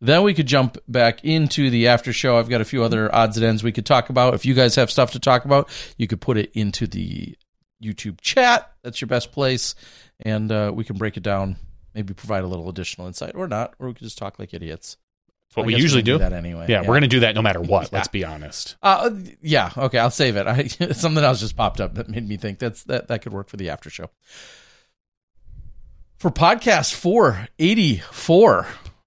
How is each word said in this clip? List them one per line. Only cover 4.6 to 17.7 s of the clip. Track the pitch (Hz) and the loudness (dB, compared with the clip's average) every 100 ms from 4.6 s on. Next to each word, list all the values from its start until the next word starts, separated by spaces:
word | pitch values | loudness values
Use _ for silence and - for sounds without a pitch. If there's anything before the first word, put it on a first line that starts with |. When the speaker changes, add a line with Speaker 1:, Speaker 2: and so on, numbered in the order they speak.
| 123 135 | 4 4
Speaker 1:
have | 117 | 2
stuff | - 123 | 2 0
to | 123 | 0
talk | - 123 | 2 2
about, | 139 139 143 - - - | 4 2 2 -8 -12 -6
you | 113 | -4
could | 104 | -2
put | - 110 | -2 -2
it | - | -2
into | 110 104 - 110 | -2 -4 -4 -6
the | 95 90 90 85 - _ _ _ _ | -6 -8 -8 -12 -16 _ _ _ _
YouTube | 110 - 107 87 | -12 -10 -10 -8
chat. | - - 247 240 - _ | -4 2 4 2 -2 _
That's | 123 - | -14 -10
your | 117 | -4
best | 127 - | -4 -2
place. | - 135 123 - - - - _ - | -2 -2 -2 -4 -10 -18 -20 _ -10
And, | 110 107 107 | -4 -4 -2
uh, | 107 104 | -2 -2
we | 107 110 | -4 -6
can | 98 | -6
break | 107 101 | -6 -4
it | |
down, | 101 98 98 95 - - - | -2 -2 -2 -6 -12 -20 -14
maybe | 110 98 | -10 -10
provide | 92 - 101 92 | -10 -6 -4 -4
a | |
little | 90 85 | -6 -8
additional | 87 87 - 90 | -10 -10 -12 -14
insight | 90 - - | -12 -12 -10
or | 180 | -6
not, | 107 117 - | -6 -6 -10
or | 131 | -14
we | |
could | 117 | -12
just | 117 - | -16 -12
talk | 98 - | -14 -12
like | 95 | -14
idiots. | 87 82 80 - - _ _ _ _ _ | -12 -12 -14 -16 -20 _ _ _ _ _
Speaker 2:
It's | - | -4
what | |
Speaker 1:
I | 110 | 0
Speaker 2:
we | |
Speaker 1:
guess | 117 | 2
we | |
Speaker 2:
usually | 160 131 | 4 4
Speaker 1:
can | 113 | 2
do | |
Speaker 2:
do. | 151 | 2
Speaker 1:
that | 90 | 0
anyway. | 90 85 82 85 | -2 -8 -6 0
Speaker 2:
Yeah, | 107 | 0
Speaker 1:
Yeah. | 92 | 2
Speaker 2:
we're | |
gonna | 131 135 | 4 4
do | 127 | 4
that | 113 107 | 4 2
no | |
matter | 110 90 | 0 0
what. | 85 | 2